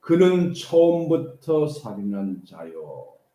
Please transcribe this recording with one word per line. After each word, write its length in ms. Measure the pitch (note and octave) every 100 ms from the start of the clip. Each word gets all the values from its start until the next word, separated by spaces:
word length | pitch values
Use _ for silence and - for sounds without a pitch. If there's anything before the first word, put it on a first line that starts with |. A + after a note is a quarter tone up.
그는 520 | - E3+ F#3 F3+ F3
처음부터 1120 | - - E3+ E3+ E3+ D#3+ D#3+ - - - D#3 D3
살인한 720 | D3 A2+ G2+ G2+ G2 G2 F#2
자요 720 | - D#2+ E2 D#2+ D2+ C2 - _ _